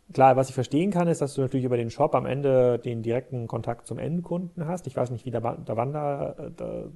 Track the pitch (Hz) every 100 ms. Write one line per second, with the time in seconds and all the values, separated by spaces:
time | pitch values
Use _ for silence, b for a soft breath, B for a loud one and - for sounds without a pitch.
0 | - - 131 127 131 127 120 143 190 175
1 | 175 160 139 135 131 135 123 120 117 -
2 | 139 131 123 131 139 131 123 120 127 117
3 | 113 120 - 127 117 117 117 117 - 90
4 | 139 175 175 175 175 - 156 175 135 -
5 | 127 123 - 117 113 - - 113 123 151
6 | 147 143 147 - - - - - 53